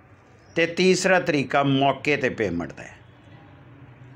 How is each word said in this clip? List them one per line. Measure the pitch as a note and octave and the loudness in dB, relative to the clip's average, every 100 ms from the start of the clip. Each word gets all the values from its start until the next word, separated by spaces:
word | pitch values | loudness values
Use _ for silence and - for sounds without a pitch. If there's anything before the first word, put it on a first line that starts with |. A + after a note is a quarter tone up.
| - - - - - | -20 -20 -20 -20 -8
ਤੇ | - E3 | -2 -2
ਤੀਸਰਾ | E3 F#3 F3+ F#3+ F#3 | 2 2 4 2 0
ਤਰੀਕਾ | D3+ D3+ C3 C#3+ | 0 -2 0 0
ਮੌਕੇ | C#3 C3+ C#3 C3 C#3+ C#3+ | 2 2 2 0 -2 0
'ਤੇ | B2+ | -2
ਪੇਮੈਂਟ | G#2+ G2+ E2+ E2 | -2 -4 -4 -8
ਦਾ | - | -12
ਹੈ। | - - - - - - - - - - - - - | -20 -20 -20 -20 -20 -20 -20 -20 -20 -20 -20 -20 -20